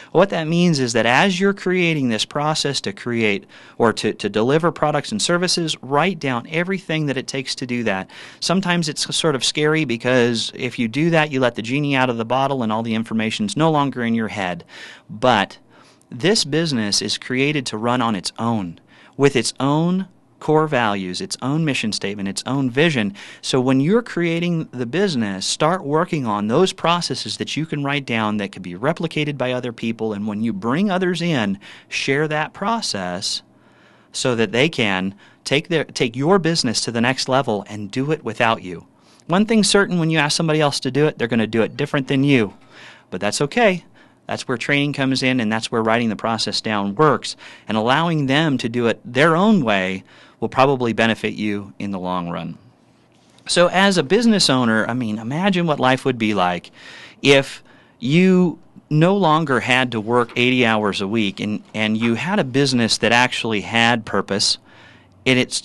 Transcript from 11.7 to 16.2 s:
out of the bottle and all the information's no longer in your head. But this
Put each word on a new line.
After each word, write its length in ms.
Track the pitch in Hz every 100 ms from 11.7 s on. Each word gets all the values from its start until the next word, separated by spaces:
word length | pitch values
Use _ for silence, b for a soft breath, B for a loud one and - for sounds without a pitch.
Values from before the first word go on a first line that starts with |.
| 135 147 135
out 140 | 131
of 60 | 117
the 80 |
bottle 380 | 113 127 135 135
and 80 | 110
all 140 | 110
the 100 | 117
information's 640 | 110 110 110 110 - 104 143
no 160 | 160
longer 320 | 151 139 127
in 100 | 117
your 140 | 113 107
head. 360 | 110 92 87 - B B B B
But 480 | 104 127 110 98 - _ b b b b
this 340 | 127